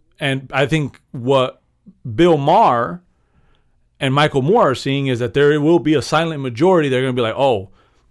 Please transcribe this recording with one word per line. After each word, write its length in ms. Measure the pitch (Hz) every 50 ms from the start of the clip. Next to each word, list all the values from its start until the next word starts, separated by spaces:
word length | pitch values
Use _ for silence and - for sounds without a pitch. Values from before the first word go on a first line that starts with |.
| _ _ _ -
And 320 | 156 139 135 135 135 -
I 140 | 147 135 143
think 340 | 123 156 160 147 127 - _ _ _
what 500 | - 135 117 131 139 131 127 131 - _ _ _ _ _ _ - - _ - 131 107
Bill 220 | 110 170 180 175
Maher 640 | 147 139 147 175 214 226 165 123 120 117 - 170 180 _ _ _ _ _ _ _ _ _ _ _ _ _ _ _ _ _ _ _ -
and 160 | 143 135 131
Michael 280 | 147 151 147 - 139
Moore 280 | 127 156 214 240 147 147
are 40 | 127
seeing 320 | - - 139 135 139 139 135
is 100 | 127 110
that 160 | 123 113 -
there 260 | 139 143 147 151 151
will 180 | 143 156 175 165
be 160 | 117 151 156
a 80 | 131
silent 380 | 113 - 156 156 165 165 160 143
majority. 460 | 135 127 117 110 160 190 185 165 151 139
They're 140 | 127 123
gonna 100 | 131 131
be 80 | 123 123
like, 120 | 117 110 98
"Oh, 340 | 85 139 135 120 98 92 - _ _ _ _ _ _ _ _